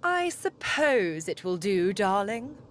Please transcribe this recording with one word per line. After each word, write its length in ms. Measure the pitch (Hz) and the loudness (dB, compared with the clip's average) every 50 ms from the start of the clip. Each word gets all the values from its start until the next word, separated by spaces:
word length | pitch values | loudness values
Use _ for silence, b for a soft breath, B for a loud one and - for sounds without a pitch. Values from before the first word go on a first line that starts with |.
I 280 | - 349 359 349 349 349 | 0 0 0 0 0 -2
suppose 960 | - - - 381 - - - - - - 302 294 269 240 190 170 160 156 156 185 | -4 -4 -6 -6 -6 -6 -6 -4 0 2 2 4 4 4 2 0 -2 -4 -4 -6
it 160 | 160 - - | -6 -6 -4
will 140 | 185 180 175 | -4 -4 -2
do, 340 | 160 202 196 185 175 185 | 0 0 2 2 2 2
darling. 640 | 202 190 208 190 190 202 202 202 226 233 233 269 302 277 - - | 2 2 2 2 4 2 2 0 -4 -6 -8 -10 -14 -16 -20 -20